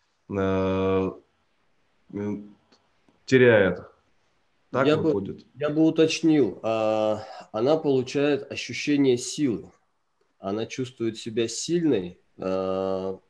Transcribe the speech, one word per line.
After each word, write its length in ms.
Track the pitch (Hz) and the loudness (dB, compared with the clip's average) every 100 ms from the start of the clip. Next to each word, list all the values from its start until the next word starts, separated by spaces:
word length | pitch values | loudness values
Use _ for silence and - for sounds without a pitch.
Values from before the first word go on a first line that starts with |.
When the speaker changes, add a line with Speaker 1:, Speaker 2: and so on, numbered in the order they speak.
| _ _ - | _ _ -8
Speaker 1:
э, 800 | 98 95 95 95 95 95 95 95 - - _ _ _ _ _ _ _ _ | -2 0 0 0 0 0 0 -2 -6 -16 _ _ _ _ _ _ _ _
м, 420 | 101 104 104 - - _ _ _ _ _ _ - | -8 -6 -8 -10 -20 _ _ _ _ _ _ 2
теряет. 540 | 131 123 110 95 87 - _ _ _ _ _ _ _ _ | 6 8 6 4 0 -8 _ _ _ _ _ _ _ _
Так 160 | 120 135 | 0 2
Speaker 2:
Я 80 | 156 | 2
бы, 60 | |
Speaker 1:
выходит? 420 | 160 101 98 - - | 0 -2 -4 -10 -16
Speaker 2:
я 160 | - 147 | -8 -4
бы 120 | 147 | 2
уточнил, 760 | 160 160 160 - 165 151 113 - | 2 4 2 2 2 4 2 0
а, 640 | 110 113 110 110 107 107 - - - | -4 0 0 2 0 -2 -6 -16 -10
она 240 | 107 123 156 | -2 2 2
получает 760 | 156 135 127 147 147 139 - | 2 0 0 0 0 0 -4
ощущение 680 | - - 120 - 143 139 123 | -10 -10 -6 0 2 4 2
силы. 540 | - - 143 95 - _ _ _ _ _ _ _ | -2 -2 -2 -2 -8 _ _ _ _ _ _ _
Она 280 | 95 104 117 | -8 -6 -6
чувствует 520 | - 127 - 113 107 | -6 -8 -6 -6 -6
себя 300 | - 110 117 | -6 -4 -2
сильной, 720 | - - 170 160 117 90 - _ - | -4 -4 0 2 0 -2 -10 _ -10
а, 840 | 92 95 95 95 95 95 95 95 _ | -4 -2 -2 -2 -2 -2 -4 -8 _